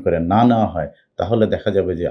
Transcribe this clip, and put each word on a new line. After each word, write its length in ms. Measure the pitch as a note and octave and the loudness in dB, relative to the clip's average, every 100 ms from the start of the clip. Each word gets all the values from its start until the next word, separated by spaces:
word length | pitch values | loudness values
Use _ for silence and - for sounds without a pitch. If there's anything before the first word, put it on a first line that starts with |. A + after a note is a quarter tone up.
করে 140 | F#2 E2 E2+ | -2 -2 0
না 80 | G#2 B2 | 2 4
নেওয়া 180 | A#2 G2+ | 4 0
হয়, 140 | E2 D#2+ _ _ - | -2 -8 _ _ -8
তাহলে 260 | F2 A2 G#2+ | -2 0 0
দেখা 160 | F2+ A2 G2 | 0 -2 -2
যাবে 160 | F2+ E2+ | -2 -4
যে 60 | E2+ | -4